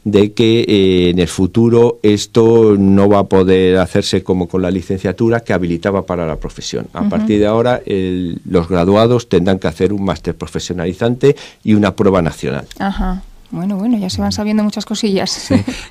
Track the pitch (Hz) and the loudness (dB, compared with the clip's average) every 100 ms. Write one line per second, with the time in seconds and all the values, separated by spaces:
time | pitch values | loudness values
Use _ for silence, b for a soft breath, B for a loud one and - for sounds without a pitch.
0 | 104 101 107 - 113 117 - 101 95 92 | 0 2 2 2 2 2 2 2 4 4
1 | 87 87 85 - 92 113 117 117 117 - | 2 2 -2 -2 -2 2 2 4 2 2
2 | 107 104 - 117 113 117 110 101 98 98 | 0 0 0 2 4 6 4 4 4 4
3 | 101 101 98 95 92 92 92 92 90 101 | 4 4 2 2 4 4 4 2 0 -2
4 | 98 95 - 92 87 92 90 95 87 95 | -2 -4 -2 -4 -2 -4 -2 -4 -4 -6
5 | 95 87 117 117 - 95 87 85 101 98 | -4 -2 -2 -2 -2 -2 -2 -2 -2 -4
6 | - 87 82 73 73 - - 60 57 - | -4 -4 -4 -6 -10 -12 -10 -10 -10 -6
7 | 208 208 220 104 104 113 123 123 - 98 | -4 -2 0 0 2 2 0 -2 -4 -4
8 | 92 92 87 - - 90 82 90 87 104 | -2 -4 -4 -8 -2 -2 0 0 2 4
9 | 117 123 - 90 92 95 90 80 92 104 | 4 2 0 0 2 0 -4 -2 -2 -2
10 | 98 82 - 80 85 80 - 90 85 90 | -4 -4 -6 -8 -10 -10 -8 -6 -6 -4
11 | 117 123 139 143 B B - 107 101 - | -4 0 0 0 B B 0 2 2 2
12 | 101 95 82 - 69 67 - - 196 190 | 2 2 0 -4 -6 -8 -10 -8 -6 -4
13 | 185 185 - - - 165 185 196 220 220 | -4 -6 -10 -20 -14 -8 -6 -4 -2 -2
14 | 185 - 202 196 208 214 208 208 - 214 | -2 -4 -4 -4 -2 0 -2 -4 -8 -4
15 | 214 185 190 - - 262 - B B | -2 0 -2 -6 -2 -2 -2 B B